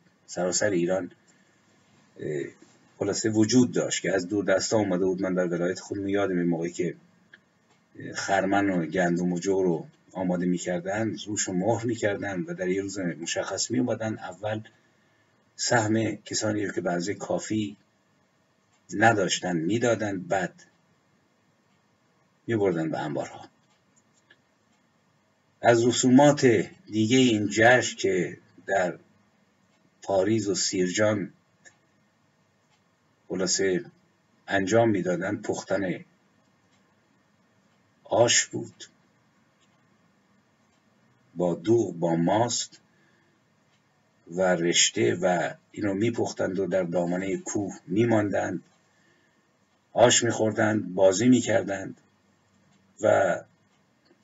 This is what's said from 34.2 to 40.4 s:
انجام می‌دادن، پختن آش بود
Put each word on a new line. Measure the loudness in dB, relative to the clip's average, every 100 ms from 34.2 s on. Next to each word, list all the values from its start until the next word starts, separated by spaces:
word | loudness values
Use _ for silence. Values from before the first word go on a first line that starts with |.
| _ _ -4
انجام | -2 2 4 4
می‌دادن، | 2 0 -2 -2 -6
پختن | -6 -8 -4 -4 -2 -6 -10 _ _ _ _ _ _ _ _ _ _ _ _ _ _ _ _ _ _ _
آش | -2 2 4 4 0
بود | -6 -10 -16 -20 _ _ _ _ _ _ _ _ _ _ _ _ _ _ _